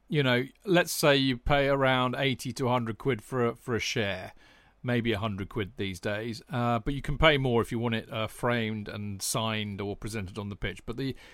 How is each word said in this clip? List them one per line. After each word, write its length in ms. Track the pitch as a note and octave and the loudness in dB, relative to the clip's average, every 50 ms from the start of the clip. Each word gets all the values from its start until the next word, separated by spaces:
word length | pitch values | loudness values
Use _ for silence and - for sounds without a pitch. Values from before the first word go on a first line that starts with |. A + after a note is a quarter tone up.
| _ _ | _ _
you 140 | E3+ D3 | 0 2
know, 240 | C#3 C3 B2 B2 C3+ C3+ - _ _ | 4 4 4 4 2 -2 -6 _ _
let's 260 | G#3+ F3 E3+ F3+ E3+ | 2 4 4 4 2
say 260 | - - - D3+ C#3 C#3 | 0 2 4 6 6 6
you 180 | C3+ C3+ B2+ | 4 2 2
pay 320 | A#2+ - - D3 C#3+ C#3 C#3 | 0 2 2 4 4 4 4
around 460 | C#3 C#3 C3+ C3 C3 B2+ B2+ B2+ B2 | 4 4 4 4 4 4 4 2 2
eighty 380 | C#3 C#3 C#3 B2 - - B2+ A2+ | 0 0 0 0 -2 -4 -8 -4
to 140 | - C3+ A#2+ | -2 0 2
a 40 | |
hundred 280 | B2 B2 A#2 A2+ G#2+ - | 2 2 0 -2 -4 -2
quid 240 | - C3+ B2+ G#2 - | -2 -2 -2 -2 -4
for 240 | - C3 B2+ A#2+ A#2 | -4 0 2 2 2
a, 80 | A#2 | 0
for 180 | - - B2+ A#2+ | -2 -4 -4 -2
a 40 | G#2 | -2
share, 540 | - - - C3 - G2+ F#2+ F2+ F#2 - - - - - - - _ _ _ _ - | -2 -2 0 0 0 0 -2 -4 -6 -10 -14 -18 -20 -20 -20 -20 _ _ _ _ -4
maybe 300 | B2 A#2+ A#2+ A2+ A#2 A2 | 0 0 2 2 2 0
a 40 | F#2+ | 0
hundred 320 | G#2+ A2 G2+ F#2+ G2+ - | 0 -2 -2 -4 -6 -6
quid 220 | - A#2 G2+ F2+ - - | -4 -4 -4 -4 -4 -6
these 220 | G2+ G2 F#2 F2 | -6 -6 -6 -4
days. 440 | - A2 G#2 G#2 A2+ A#2+ A2 - - - E3 | -4 -4 -4 -4 -4 -6 -8 -8 -10 -6 -4
Uh, 240 | A#2+ A#2+ A#2+ A#2+ A#2 | -2 0 0 0 0
but 160 | - C#3+ C#3+ | 0 -2 -4
you 80 | C3+ | -4
can 160 | - - - A#2 | -4 -4 0 2
pay 220 | D#3+ D#3+ D3 C#3 | 2 4 4 2
more 200 | C3+ B2+ A#2 A#2 G#2 | 2 2 2 2 2
if 80 | - | 2
you 80 | B2+ A2+ | -2 -2
want 160 | A#2 A#2+ A2+ | -2 0 -2
it, 120 | A2 - - - | -2 -4 -6 -6
uh, 140 | A2+ A2 G#2 | -6 -6 -6
framed 600 | - - - A#2+ A#2+ A#2 A2+ G#2+ A2 G#2+ G#2 - | -6 -4 -2 0 0 0 0 -2 -4 -4 -6 -8
and 320 | A2 G#2 G#2 G#2 G2 F#2 | -8 -8 -8 -8 -8 -6
signed 600 | - - - B2+ A2 A2 A2 G#2+ G#2 G#2 G2+ G2 | -6 -4 -2 -2 -2 -2 -2 -2 -4 -4 -6 -6
or 140 | G2+ G2+ G2 | -4 -6 -6
presented 420 | - - A2 G#2+ A2+ F#2+ F2+ G#2 G#2+ | -6 -8 -6 -6 -6 -6 -6 -8 -8
on 120 | G2+ G2+ | -8 -8
the 60 | G2+ | -8
pitch. 300 | - - G2+ F2+ - - | -6 -6 -6 -6 -6 -10
But 120 | - A#2+ B2 | -10 -6 -4
the, 180 | C#3 C3+ A#2+ - - - | -4 -6 -6 -8 -12 -20